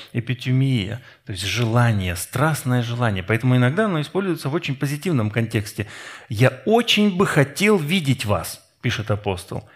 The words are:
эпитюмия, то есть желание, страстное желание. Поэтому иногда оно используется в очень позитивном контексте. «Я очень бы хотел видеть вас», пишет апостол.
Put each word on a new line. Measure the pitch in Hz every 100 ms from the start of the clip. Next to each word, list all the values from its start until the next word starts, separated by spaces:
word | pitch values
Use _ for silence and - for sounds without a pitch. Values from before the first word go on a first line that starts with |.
| -
эпитюмия, | 117 110 123 127 131 135 123 95 113 - -
то | -
есть | 90
желание, | 95 107 117 120 120 104 92 87
страстное | - - 156 151 127 123
желание. | 117 120 120 95
Поэтому | 90 110 131 127
иногда | 123 165 220
оно | 160
используется | 143 185 196 160 139
в |
очень | 160 - 131
позитивном | 143 147 185 143 107
контексте. | 113 113 110 104 - 101 - - - -
«Я | 101 127 - -
очень | 226 240 208 208 180
бы | 196
хотел | 151 139 - 208 208
видеть | 147 190 139 117 104
вас», | 92 80 - _ _
пишет | 123 - 104
апостол. | 101 101 92 - 92 -